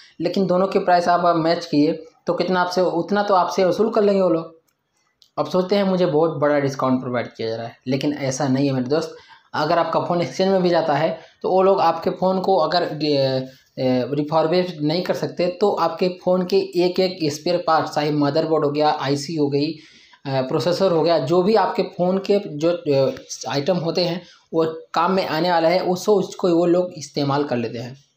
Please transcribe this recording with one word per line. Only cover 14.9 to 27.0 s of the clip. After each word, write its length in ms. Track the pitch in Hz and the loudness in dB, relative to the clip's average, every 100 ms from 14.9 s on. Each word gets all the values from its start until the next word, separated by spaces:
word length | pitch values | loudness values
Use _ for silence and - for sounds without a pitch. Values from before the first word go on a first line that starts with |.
| 143 | 0
कर 120 | - | -2
सकते, 320 | 175 147 - 175 | -2 -4 -2 -4
तो 260 | 175 208 | 0 0
आपके 360 | - 165 165 180 | 0 -2 -2 -4
फ़ोन 340 | 180 - 185 | -2 0 0
के 140 | 180 196 | 2 0
एक 440 | 190 180 180 180 | 0 0 0 0
एक 320 | 185 180 156 | -2 -2 -4
spare 320 | - 180 175 160 | -4 -2 -2 0
पार्ट, 220 | 160 139 | 0 0
चाहे 220 | 156 151 | -2 -2
मदरबोर्ड 540 | 147 143 151 156 160 | 0 0 0 0 0
हो 60 | 147 | 0
गया, 280 | 147 151 - | 0 0 0
आईसी 360 | 135 143 - 160 | -2 -4 -4 -2
हो 120 | 139 | 0
गई, 260 | 139 151 156 - - - _ | 0 -2 -6 -14 -20 -20 _
अ, 240 | 143 135 | -6 -4
processor 500 | 127 156 180 165 190 | -2 -2 0 0 2
हो 100 | 165 | 2
गया, 160 | 156 160 | 2 0
जो 240 | 139 175 | 2 2
भी 120 | 180 | 4
आपके 280 | 214 180 - | 2 2 -2
phone 360 | 185 - 175 190 | -4 -2 0 0
के 220 | 190 202 160 | 0 0 -2
जो, 240 | 147 165 | -2 -2
अ, 400 | 170 151 135 135 - - - 117 | 0 0 2 2 -2 -10 -12 -6
item 280 | 135 143 180 | -4 0 0
होते 280 | 165 175 | -2 -2
हैं, 180 | 170 180 - - _ | -2 -4 -10 -20 _
वो 220 | 165 160 160 - | -2 -2 -4 -6
काम 180 | 160 175 | 0 0
में 160 | 190 - | 0 -2
आने 220 | 156 180 | -2 0
वाला 180 | 170 165 | 2 2
है, 120 | 175 | 2
उसको, 340 | 175 180 - | 0 -2 2
उसको 340 | 202 180 - 190 | 2 0 -2 0
वो 180 | 170 175 | 2 4
लोग 240 | 175 180 | 2 0
इस्तेमाल 480 | - | -6